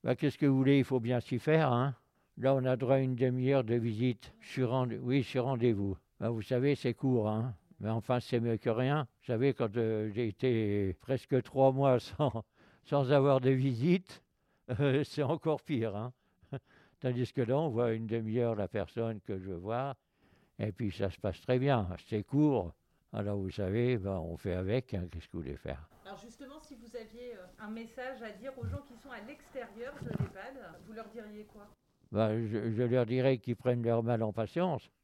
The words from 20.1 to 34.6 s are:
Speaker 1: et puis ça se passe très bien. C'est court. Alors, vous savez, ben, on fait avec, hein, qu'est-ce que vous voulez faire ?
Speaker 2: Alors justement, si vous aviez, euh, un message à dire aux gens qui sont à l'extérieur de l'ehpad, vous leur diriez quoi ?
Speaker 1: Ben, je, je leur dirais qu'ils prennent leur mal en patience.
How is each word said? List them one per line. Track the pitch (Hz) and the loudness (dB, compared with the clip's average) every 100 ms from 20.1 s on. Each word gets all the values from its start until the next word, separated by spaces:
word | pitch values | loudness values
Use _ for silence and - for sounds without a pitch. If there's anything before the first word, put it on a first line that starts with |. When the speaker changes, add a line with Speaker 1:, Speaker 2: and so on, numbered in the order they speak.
| _ _ _ _ - | _ _ _ _ -6
Speaker 1:
et | 107 | -6
puis | 98 107 | -2 -4
ça | - 98 | -2 -4
se | - | -2
passe | 104 90 | -6 -6
très | - 127 | -2 0
bien. | 139 127 92 90 - | 2 2 0 -6 -6
C'est | 107 | -6
court. | 98 139 151 127 87 - _ _ _ | 0 2 4 2 -2 -8 _ _ _
Alors, | 104 104 101 | -6 -2 -2
vous | 95 | -4
savez, | 98 95 104 123 120 | -2 -2 0 2 0
ben, | 95 95 | -2 -4
on | 82 85 | -4 -6
fait | 101 | -4
avec, | 90 95 123 - | -2 0 -2 -2
hein, | 98 90 | -6 -6
qu'est-ce | 82 - | -10 -10
que | 90 | -10
vous | |
voulez | 69 69 | -8 -10
faire ? | - 73 78 - | -10 -10 -12 -20
Speaker 2:
Alors | 190 196 | -18 -18
justement, | 240 220 269 302 | -18 -20 -20 -20
si | - 247 | -20 -20
vous | 226 240 | -16 -16
aviez, | 220 233 247 | -16 -16 -16
euh, | 214 180 - | -16 -18 -18
un | 214 | -12
message | 220 226 - 254 247 | -12 -12 -12 -12 -10
à | 220 | -14
dire | 190 254 262 | -12 -14 -8
aux | 226 | -6
gens | - - | -6 -10
qui | 233 | -20
sont | 277 | -18
à | 233 214 | -16 -16
l'extérieur | 302 - 262 226 208 247 - | -18 -14 -12 -12 -12 -12 -10
de | - | -8
l'ehpad, | - - 190 220 277 185 151 - | -4 -4 -6 -16 -16 -18 -20 -18
vous | |
leur | 220 214 | -16 -14
diriez | 226 214 208 | -16 -14 -16
quoi ? | 208 208 208 _ _ _ _ | -18 -20 -20 _ _ _ _
Speaker 1:
Ben, | 101 110 110 113 | 0 0 0 -2
je, | 107 117 | -4 -2
je | 107 | -2
leur | 123 127 113 | 2 2 2
dirais | 127 131 127 | 2 2 2
qu'ils | - 117 | -2 -2
prennent | 127 123 | 0 0
leur | 117 117 | 2 2
mal | 117 117 | 2 0
en | 110 | 0
patience. | 104 110 165 | -2 -4 -2